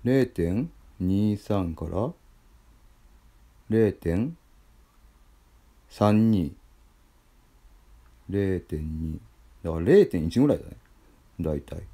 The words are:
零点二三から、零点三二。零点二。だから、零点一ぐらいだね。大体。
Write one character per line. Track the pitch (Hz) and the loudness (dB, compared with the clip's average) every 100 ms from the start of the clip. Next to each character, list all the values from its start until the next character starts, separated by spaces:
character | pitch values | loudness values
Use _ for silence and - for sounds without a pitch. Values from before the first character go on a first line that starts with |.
零 | 117 131 123 | 2 2 2
点 | - 85 98 165 - - - | 0 -2 -2 -4 -10 -20 -6
二 | 92 98 107 104 | -2 0 0 -2
三 | - 101 87 | -2 -2 -2
か | 80 82 | -6 -6
ら、 | 87 123 - _ _ _ - _ _ - _ - - - _ - _ _ | -4 -4 -6 _ _ _ -20 _ _ -20 _ -20 -20 -20 _ -20 _ _
零 | 110 107 | 2 2
点 | - 85 87 127 170 _ _ _ - _ _ - _ _ _ _ _ _ _ _ | 0 -4 -2 -4 -8 _ _ _ -20 _ _ -20 _ _ _ _ _ _ _ _
三 | - 104 107 113 | 2 4 4 4
二。 | 104 73 - - _ _ _ _ _ _ _ _ _ - - _ - - _ - | 2 0 -8 -20 _ _ _ _ _ _ _ _ _ -20 -20 _ -20 -20 _ -6
零 | 98 98 90 | -2 -2 -2
点 | - 80 78 78 | -6 -8 -6 -6
二。 | 80 78 - _ - - | -8 -8 -14 _ -20 -12
だ | 85 | -8
か | 80 | -2
ら、 | 87 | 4
零 | 190 - | 6 4
点 | 90 80 | 0 -2
一 | 120 | 2
ぐ | 143 | 2
ら | |
い | 113 | 0
だ | 82 | -4
ね。 | - _ - _ _ _ - | -20 _ -20 _ _ _ -8
大 | 82 73 | -6 -6
体。 | - - - | -8 -16 -16